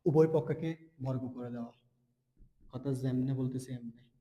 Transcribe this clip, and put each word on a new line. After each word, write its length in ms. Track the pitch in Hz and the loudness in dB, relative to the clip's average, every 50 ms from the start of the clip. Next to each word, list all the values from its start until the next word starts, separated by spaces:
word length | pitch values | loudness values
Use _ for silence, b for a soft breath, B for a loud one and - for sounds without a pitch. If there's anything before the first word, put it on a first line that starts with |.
| - | 2
উভয় 240 | 180 139 156 160 160 | 4 6 6 6 6
পক্ষকে 440 | 165 147 - - 147 143 165 165 160 - - - _ - | 4 2 2 0 -2 -2 -2 -4 -4 -6 -10 -18 _ -6
বর্গ 300 | 131 131 127 123 131 120 120 | -4 -2 -2 -2 -4 -6 -8
করে 160 | 120 120 120 | -8 -8 -8
দেওয়া। 220 | 120 120 117 120 - _ _ _ _ _ _ _ _ _ _ _ _ - - - _ _ - - | -8 -8 -10 -10 -14 _ _ _ _ _ _ _ _ _ _ _ _ -20 -20 -20 _ _ -16 -12
কথা 220 | - 127 127 139 131 | -10 -6 -4 -4 -2
যেমনে 400 | 123 131 131 127 127 127 131 131 | 0 0 0 2 2 2 2 0
বলতেছি 380 | 131 127 127 127 131 - - | 0 0 -2 -2 -4 -6 -8
এমনি 360 | 127 120 117 117 - - - _ _ _ | -10 -10 -10 -12 -14 -14 -20 _ _ _